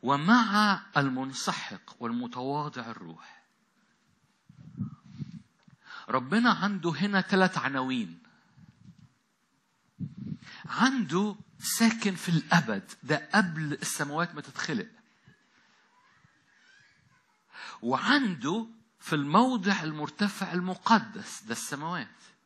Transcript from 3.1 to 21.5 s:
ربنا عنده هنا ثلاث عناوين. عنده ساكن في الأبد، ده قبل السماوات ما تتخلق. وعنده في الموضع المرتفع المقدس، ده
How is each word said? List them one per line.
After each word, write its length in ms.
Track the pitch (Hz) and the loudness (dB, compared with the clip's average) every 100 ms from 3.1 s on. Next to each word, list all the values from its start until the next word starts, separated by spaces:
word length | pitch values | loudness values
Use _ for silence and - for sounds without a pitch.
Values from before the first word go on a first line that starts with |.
| 82 - - _ _ _ _ _ _ _ _ _ _ _ - - - - - - - - - - _ _ _ - - - | -16 -20 -20 _ _ _ _ _ _ _ _ _ _ _ -20 -20 -10 -10 -10 -20 -14 -14 -14 -20 _ _ _ -20 -20 -4
ربنا 420 | 123 127 196 240 | -4 0 2 4
عنده 400 | 170 190 196 170 | 2 0 -2 -4
هنا 300 | 143 202 196 | -2 0 0
ثلاث 380 | 185 190 185 160 | 2 4 4 2
عناوين. 640 | 135 135 131 127 101 82 - _ _ _ - _ - - - _ _ _ _ _ _ _ _ _ - - - - - - - | -2 -2 -2 -2 -4 -8 -20 _ _ _ -20 _ -20 -20 -20 _ _ _ _ _ _ _ _ _ -12 -10 -12 -12 -14 -18 -10
عنده 680 | - 240 262 175 170 208 202 - _ | 2 2 2 0 0 0 -4 -16 _
ساكن 560 | - - 226 226 202 | -6 4 4 4 -2
في 140 | 185 - | -2 0
الأبد، 640 | 165 - 170 139 101 - - | 0 4 2 4 -4 -6 -20
ده 260 | 123 147 - | -2 -2 2
قبل 380 | 202 196 160 156 | 2 2 -2 -4
السماوات 600 | 147 - - 147 147 170 | -4 -6 -4 -4 -2 -4
ما 60 | 151 | -6
تتخلق. 480 | 143 - - 135 - - _ _ _ _ _ _ _ _ _ _ _ _ _ _ _ _ _ 1077 _ _ _ _ _ _ _ - - - | -14 -10 -4 -4 -4 -12 _ _ _ _ _ _ _ _ _ _ _ _ _ _ _ _ _ -20 _ _ _ _ _ _ _ -18 -16 -8
وعنده 840 | 113 147 135 285 254 160 123 202 226 - _ _ | -2 0 4 4 2 -2 -2 -4 -6 -12 _ _
في 140 | - | -4
الموضع 680 | 156 143 175 254 254 185 196 | -2 6 6 8 4 0 0
المرتفع 720 | 156 156 147 - 202 - 185 | -2 -4 -6 -2 -2 -2 -4
المقدس، 880 | 170 180 185 - 226 220 - - - | -4 -4 -4 4 4 4 -12 -12 -14
ده 100 | 107 | -8